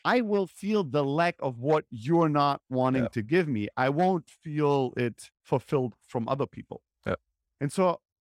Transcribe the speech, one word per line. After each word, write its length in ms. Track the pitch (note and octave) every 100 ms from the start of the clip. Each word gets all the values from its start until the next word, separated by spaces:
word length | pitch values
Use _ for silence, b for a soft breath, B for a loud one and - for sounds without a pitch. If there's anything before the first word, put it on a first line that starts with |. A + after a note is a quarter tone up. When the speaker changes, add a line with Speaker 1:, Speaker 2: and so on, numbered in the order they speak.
Speaker 1:
I 160 | D#3+ B3
will 240 | A3 G#3 F#3
feel 380 | - G3 G#3+
the 200 | D3+ D3
lack 320 | C#3 D3 F3 -
of 180 | C#3 A#2
what 280 | C3+ D#3 -
you're 380 | A#2 A#2+ E3+ D#3+
not 320 | D3 C#3+ C#3 -
wanting 360 | B2+ B2+ C3
Speaker 2:
Yeah. 40 | A#2+
Speaker 1:
to 140 | A#2+
give 260 | G#2+ F3 D#3
me. 200 | A2+ G#2 -
I 120 | C3
won't 380 | C#3+ F#3 F3+ -
feel 600 | - D#3+ D3 D3 C#3+ B2+ -
it 340 | A#2+ - - _
fulfilled 520 | - C3+ - D3 B2+ -
from 260 | _ B2 A2
other 180 | C3+ -
people. 360 | - - - _ _ -
Speaker 2:
Yeah. 100 | F#2 _ _ _ -
Speaker 1:
And 120 | C#3+
so 280 | - F#3 E3+ _ _